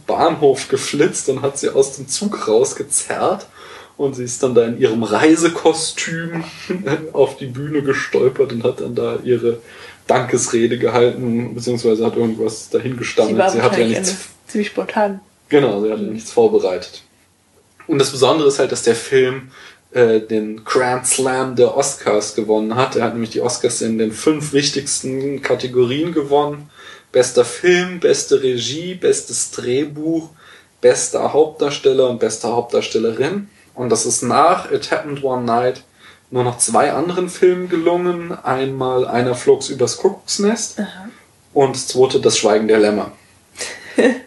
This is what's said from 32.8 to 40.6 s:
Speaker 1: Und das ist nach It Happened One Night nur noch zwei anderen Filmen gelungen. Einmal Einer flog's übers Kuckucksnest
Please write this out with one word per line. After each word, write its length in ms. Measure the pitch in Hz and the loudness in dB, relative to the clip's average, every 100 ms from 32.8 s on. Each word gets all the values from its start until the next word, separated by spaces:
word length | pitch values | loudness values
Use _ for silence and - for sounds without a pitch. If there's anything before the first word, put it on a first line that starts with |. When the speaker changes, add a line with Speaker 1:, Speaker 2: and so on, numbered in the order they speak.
| 110 113 113 110 147 202 202 _ _ 120 | 0 -2 -2 -2 -2 -4 -8 _ _ -8
Speaker 1:
Und 140 | 123 | -2
das 160 | 110 123 | 0 0
ist 160 | - | -2
nach 480 | 123 123 165 180 - | 0 2 4 2 -2
It 180 | 139 - | -4 -2
Happened 300 | 156 151 143 | -6 -4 -6
One 200 | 135 123 | -4 -2
Night 400 | 120 117 123 123 _ _ - - _ | 0 0 0 -4 _ _ -20 -20 _
nur 120 | 127 123 | -2 -2
noch 120 | 120 | -2
zwei 340 | - 113 147 | 0 2 2
anderen 340 | 135 175 180 180 | 0 -2 -2 -4
Filmen 380 | - 180 180 180 | 2 2 2 -2
gelungen. 640 | 170 170 175 180 170 170 | 0 2 2 0 -4 -8
Einmal 720 | - 123 131 135 135 127 127 127 | -8 -4 -2 -2 -2 -2 0 0
Einer 280 | 117 127 120 | 0 0 0
flog's 320 | 143 131 - | 2 2 2
übers 280 | 135 120 - | -2 -2 0
Kuckucksnest 840 | 196 196 - - 202 226 | -2 -2 -8 -2 0 0